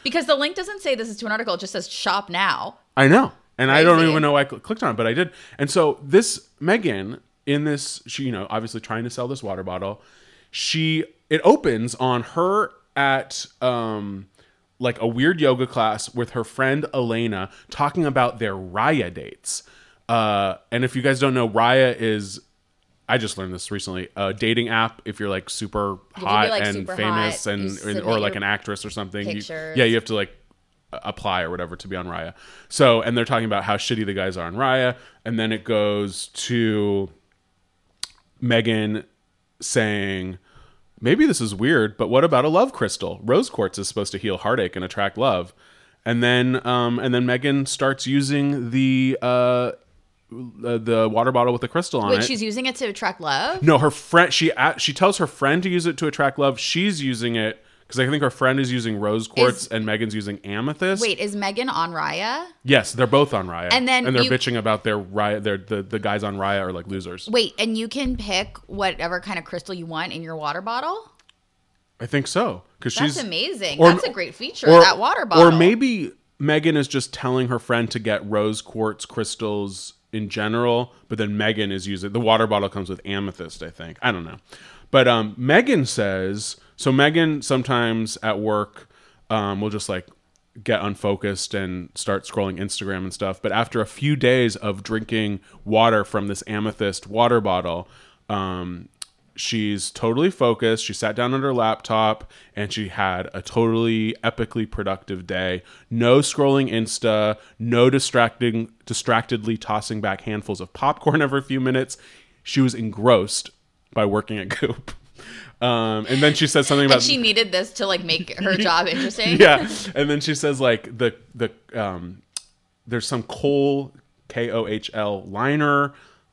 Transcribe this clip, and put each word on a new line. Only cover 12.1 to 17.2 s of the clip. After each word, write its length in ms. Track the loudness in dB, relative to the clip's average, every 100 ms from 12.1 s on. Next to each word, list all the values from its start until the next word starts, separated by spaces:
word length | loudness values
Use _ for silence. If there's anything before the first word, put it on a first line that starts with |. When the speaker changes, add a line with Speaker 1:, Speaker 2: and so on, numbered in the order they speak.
| 0
Speaker 2:
her 480 | -4 -2 0 0 -4 -8 _ -2
at, 500 | 0 0 -2 -10 -12 -2
um, 640 | -2 0 -4 -6 -8 -12 -16 _ _ _ _ -4
like, 200 | -4 0
a 60 | -2
weird 340 | 2 2 4
yoga 280 | 4 2 0
class 440 | 0 0 0 -6
with 180 | -6 -4
her 120 | -4
friend 420 | -6 -2 0 0 -2
Elena 560 | -2 0 0